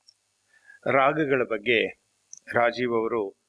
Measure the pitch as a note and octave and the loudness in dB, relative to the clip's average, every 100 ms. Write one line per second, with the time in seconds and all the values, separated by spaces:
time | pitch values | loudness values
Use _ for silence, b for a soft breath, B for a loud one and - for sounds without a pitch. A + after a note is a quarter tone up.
0 | _ _ _ _ b b b b - C3+ | _ _ _ _ b b b b 0 2
1 | C3+ D#3 C#3+ C3+ A2 G#2+ G#2+ A2+ F#2+ - | 2 0 0 0 0 -4 0 0 0 -4
2 | _ _ _ - - A#2+ A#2+ A2+ B2 A#2 | _ _ _ -20 -4 0 0 0 -2 0
3 | A2 A2+ G2 - | 0 -2 -4 -8